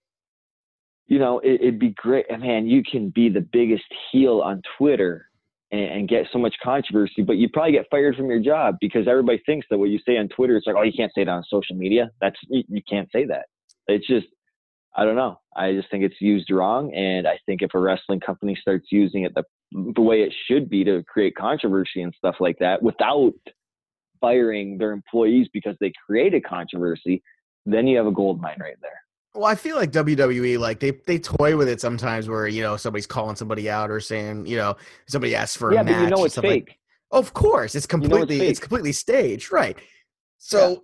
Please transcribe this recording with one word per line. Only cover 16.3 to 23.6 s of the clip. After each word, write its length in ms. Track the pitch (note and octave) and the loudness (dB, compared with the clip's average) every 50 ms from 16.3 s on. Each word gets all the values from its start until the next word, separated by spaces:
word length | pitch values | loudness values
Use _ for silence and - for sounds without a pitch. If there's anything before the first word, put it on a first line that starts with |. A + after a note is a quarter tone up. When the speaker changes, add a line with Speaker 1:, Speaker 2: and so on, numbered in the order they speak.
| G2+ G2 F2 - | 2 2 0 0
Speaker 1:
wrong. 420 | F#2+ F#2+ F#2 G2+ A2+ C3 D3 C#3 C#2+ | 0 0 2 2 0 -2 -4 -4 -4
And 340 | F#2 G2 F#2+ F#2 F#2 E2+ | -4 -2 -2 -2 0 0
I 100 | D#2 F2+ - - | -2 -2 -2 -4
think 160 | - F#2+ F2+ | -6 -4 -4
if 120 | F#2+ F2 - | -4 -2 0
a 60 | F#2 | 0
wrestling 420 | F#2 F#2+ F#2+ - - - G2 F2+ | 2 2 0 -2 -2 -6 -6 -4
company 360 | - - F#2 - G#2 G2+ F#2+ - | -4 -8 -8 -6 -6 -6 -6 -4
starts 260 | - G2+ F#2+ F2+ - - | -2 -2 -2 -2 -2 0
using 320 | G2+ G#2 G2+ F2+ F#2+ G2 F#2 | 2 2 2 2 0 -2 -4
it 100 | E2+ - | -4 -4
the, 80 | D#2 D#2 - _ _ _ _ - F#2+ F#2 A#2 G#2+ | -6 -8 -8 _ _ _ _ -10 -8 -8 -4 0
the 60 | A#2+ | 2
way 200 | A2+ A2+ A2+ A2 | 4 4 4 4
it 120 | G#2 G2 - - - | 2 0 -2 -8 -2
should 220 | - B2 D3 C3+ F#2 | 0 0 0 0 0
be 140 | G2+ G2 F#2 | 0 2 2
to 180 | G2+ F#2+ E2+ E2 | 2 0 0 -2
create 280 | - - A2 G2+ F2+ - | -4 0 0 0 0 0
controversy 680 | - F#2 A#2 D3+ D3+ - G2 - F#2+ F2+ - - F#2 | -2 -4 -4 -2 -2 0 0 0 0 0 -2 -6 -8
and 120 | F2 F2 - | -8 -8 -8
stuff 180 | _ - F2+ F2+ - | _ -4 -4 -2 0
like 180 | F#2 F2 E2 - | -2 -2 0 0
that 220 | F2+ F2+ F#2+ - | 0 0 0 2
without 520 | A2+ A#2 - - G#2+ A#2 D3 D3 C3+ A2+ - - _ - - _ | 0 0 0 0 0 0 2 4 4 2 2 0 _ -20 -20 _